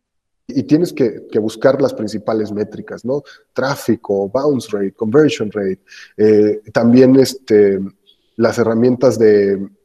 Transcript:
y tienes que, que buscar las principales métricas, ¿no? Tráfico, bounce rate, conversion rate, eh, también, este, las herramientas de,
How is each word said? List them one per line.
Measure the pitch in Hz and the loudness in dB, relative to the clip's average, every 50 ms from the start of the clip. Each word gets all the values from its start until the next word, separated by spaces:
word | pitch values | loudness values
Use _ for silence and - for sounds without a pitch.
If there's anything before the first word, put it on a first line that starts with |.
| _ _ _ _ _ _ _ _ _ | _ _ _ _ _ _ _ _ _
y | - - 139 - | -8 -6 -6 -2
tienes | - 147 156 180 - - | 0 0 0 0 -2 -2
que, | - 131 110 104 - - | -2 -4 -4 -4 -8 -12
que | - - 113 | -6 -4 -4
buscar | 107 107 - - - 131 127 135 139 | -2 -4 -4 0 0 0 2 2 0
las | 123 - | -2 -4
principales | - 113 101 110 104 - 117 113 110 107 101 101 | -6 -8 -8 -8 -8 -6 -4 -4 -4 -4 -6 -6
métricas, | 101 107 101 - 104 - - 85 87 - | -6 -8 -8 -10 -14 -14 -14 -14 -12 -8
¿no? | 120 135 147 - - - _ _ _ _ | -8 -8 -8 -8 -12 -20 _ _ _ _
Tráfico, | - 127 135 139 - - - 110 - - - 101 98 101 95 | -6 -6 -4 -6 -6 -4 -4 -4 -4 -4 -4 -4 -2 -2 -2
bounce | 101 135 139 151 143 123 - - - | -4 -2 -2 -2 -2 -2 -4 -6 -6
rate, | 101 101 98 - | -6 -6 -6 -6
conversion | - 113 107 110 151 156 139 - - 113 101 | -6 -6 0 2 2 2 2 0 -4 -6 -6
rate, | 95 107 98 95 95 - _ _ - - - - _ | -6 -4 -4 -4 -6 -8 _ _ -20 -20 -20 -14 _
eh, | - 107 107 107 104 104 104 104 - - 113 - | 0 2 4 4 4 4 2 0 -4 -8 -6 -4
también, | 123 117 117 120 127 131 127 131 | 0 2 4 6 6 6 6 6
este, | 135 131 - - - - - 110 104 104 98 98 95 95 98 - _ _ _ _ _ _ _ _ | 4 2 2 -2 -8 -2 2 4 4 4 4 2 -2 -4 -8 -12 _ _ _ _ _ _ _ _
las | - 113 113 107 | -2 -2 0 0
herramientas | 120 113 110 113 113 120 127 123 120 135 127 110 110 | 0 0 0 0 2 2 0 0 2 0 0 2 4
de, | 113 107 104 104 101 98 98 95 98 - _ _ _ | 4 4 4 4 4 2 0 -2 -6 -10 _ _ _